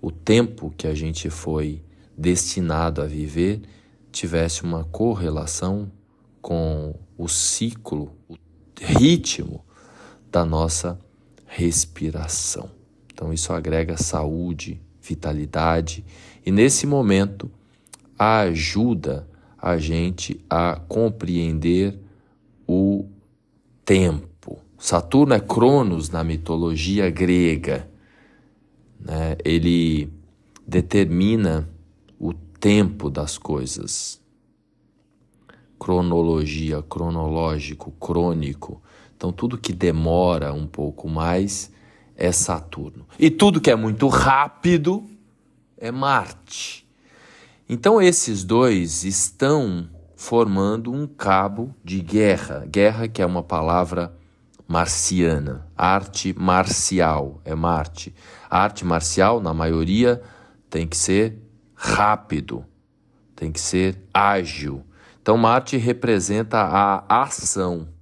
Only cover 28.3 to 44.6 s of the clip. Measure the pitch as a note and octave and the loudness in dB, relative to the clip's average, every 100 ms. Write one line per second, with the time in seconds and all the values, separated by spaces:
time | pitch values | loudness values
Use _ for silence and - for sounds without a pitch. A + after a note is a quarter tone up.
28.3 | _ _ _ _ _ _ _ - D#2+ D#2+ | _ _ _ _ _ _ _ -8 -4 -4
29.3 | D#2 - E2 E2 E2+ E2 D#2 D2 - - | -2 0 2 4 2 2 0 -4 -10 -20
30.3 | _ _ - - F#2 - G#2 F#2 E2+ F#2+ | _ _ -20 -2 -2 2 2 2 2 2
31.3 | A2+ F#2+ D#2+ D#2 - - _ _ _ E2 | 2 2 0 -4 -12 -20 _ _ _ -8
32.3 | E2+ - - G#2 G#2 G2 - D2+ C#2 D2+ | -8 -14 -2 2 4 4 0 -6 -6 -8
33.3 | - - D2 C2 - - - - - _ | -8 -6 -6 -6 -10 -8 -8 -8 -14 _
34.3 | _ _ _ _ _ _ _ _ _ _ | _ _ _ _ _ _ _ _ _ _
35.3 | _ _ - _ _ - F2+ F2+ E2+ E2 | _ _ -20 _ _ -2 0 2 2 2
36.3 | D#2+ D#2 D2+ D#2 D#2 D#2 - E2+ E2 D#2 | 0 -2 -4 -4 -4 -6 -6 -4 -4 -4
37.3 | D#2 E2 D#2 C#2+ D2+ - - - E2+ F2 | -2 -2 -4 -8 -12 -16 -16 -4 -2 0
38.3 | E2 D2 C#2+ - - _ - - _ F#2 | -2 -4 -8 -14 -18 _ -20 -20 _ -8
39.3 | F2+ A#2+ A#2+ - F2+ F2 D#2+ D#2+ E2+ F2+ | -4 -4 -6 -8 -2 0 0 2 2 2
40.3 | E2 D2 C#2+ D2+ - D2 - - D#2+ E2 | 0 -2 -6 -8 -6 -8 -8 -8 -4 0
41.3 | F2+ G2+ G2+ - _ _ _ _ - F2 | 0 -2 -4 -12 _ _ _ _ -4 -2
42.3 | F2 - E2+ E2 - D2 - - - D#3+ | 0 -2 -4 -6 -14 -14 -16 -20 4 4
43.3 | D#3+ G3+ F3 - A#2 A2 G#2+ C#3 B2 C3 | 6 6 6 4 4 2 2 2 4 4
44.3 | C3+ D3 - | 4 2 0